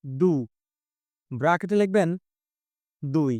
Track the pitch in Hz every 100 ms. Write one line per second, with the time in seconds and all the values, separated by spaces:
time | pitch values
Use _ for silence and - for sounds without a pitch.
0 | 139 131 180 151 117 _ _ _ _ _
1 | _ _ _ 123 143 175 185 208 202 196
2 | 170 185 _ _ _ _ _ _ _ _
3 | 143 143 143